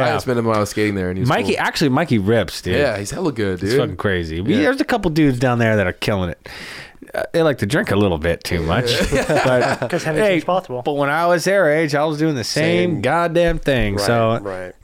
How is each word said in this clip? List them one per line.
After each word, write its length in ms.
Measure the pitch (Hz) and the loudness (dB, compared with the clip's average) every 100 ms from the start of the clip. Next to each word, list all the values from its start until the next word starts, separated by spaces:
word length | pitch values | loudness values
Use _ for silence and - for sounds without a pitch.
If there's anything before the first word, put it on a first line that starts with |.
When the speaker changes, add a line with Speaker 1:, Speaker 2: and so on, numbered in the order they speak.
Speaker 1:
I 20 | 131 | 2
Speaker 2:
yeah. 40 | |
Speaker 1:
just 120 | 107 110 | 0 0
met 120 | 120 | 0
him 80 | 113 | 2
when 100 | 107 | 0
I 40 | |
was 100 | 104 | 0
skating 240 | - 107 | 0 0
there, 160 | 98 92 | 0 -2
and 80 | 92 | -2
he's 100 | 123 | 0
Speaker 2:
Mikey, 240 | 185 196 | 0 0
Speaker 1:
cool. 60 | 196 | -2
Speaker 2:
actually, 300 | 185 - 147 | -2 0 0
Mikey 260 | 127 170 113 | 2 2 0
rips, 440 | 95 113 90 - | 2 2 0 -4
dude. 140 | - 90 | -2 0
Speaker 1:
Yeah, 200 | 143 101 | 0 -2
he's 120 | 101 | -6
hella 200 | 151 175 | -4 -4
good, 300 | 117 101 92 | -2 -2 -2
Speaker 2:
He's 100 | 98 | 0
Speaker 1:
dude. 80 | 131 | 0
Speaker 2:
fucking 160 | 120 92 | 0 -2
crazy. 440 | 107 92 82 80 | -2 -2 -2 -4
We, 140 | 101 | 0
Speaker 1:
Yeah. 80 | 214 | 2
Speaker 2:
there's 180 | 294 269 | 2 0
a 60 | 302 | 0
couple 240 | 240 196 | -2 0
dudes 280 | 156 147 123 | 2 2 2
down 200 | 127 120 | 2 2
there 180 | 117 110 | 2 2
that 100 | 92 | 2
are 60 | |
killing 380 | - - 104 90 | -2 -2 -2 -2
it. 180 | - - - - - - - - | -6 -14 -18 -16 -16 -18 -20 -12
Uh, 80 | - - | -8 -4
they 100 | 170 | 0
like 160 | 160 139 | 0 0
to 80 | 101 | 0
drink 240 | 156 220 | 0 0
a 60 | 101 | 2
little 200 | 101 82 | 2 2
bit 260 | 82 85 | -2 -2
too 200 | - 87 | -4 -4
much. 280 | 80 82 - - | 0 0 0 0
Speaker 1:
<laughs> 100 | - | 0
Speaker 2:
But, 800 | 139 - 151 131 127 120 - 123 | 0 0 0 2 2 2 -2 -4
Speaker 3:
'Cause 120 | 175 | -4
Hennessy's 220 | - 156 214 | -2 0 2
Speaker 2:
hey, 140 | 180 | 2
Speaker 3:
possible. 400 | 151 180 - 123 | 0 -2 -2 -6
Speaker 2:
but 120 | 139 | -2
when 160 | 143 143 | 0 0
I 160 | 151 170 | 2 2
was 180 | 175 | 2
their 260 | 165 202 165 | 2 4 4
age, 240 | 151 160 | 2 2
I 100 | 143 156 | 0 0
was 100 | 147 | 0
doing 160 | 160 143 | 0 0
the 80 | |
same 460 | 107 - 160 170 175 | -2 -2 0 2 0
Speaker 4:
Same. 60 | - | 0
Speaker 2:
goddamn 560 | 120 143 170 165 170 165 | 0 0 0 2 2 0
thing. 380 | - 131 107 98 | 0 2 2 0
Speaker 4:
Right, 100 | 101 | 2
Speaker 2:
So 320 | 117 113 110 | 2 2 0
Speaker 4:
right. 320 | 101 92 92 - | -4 -8 -10 -14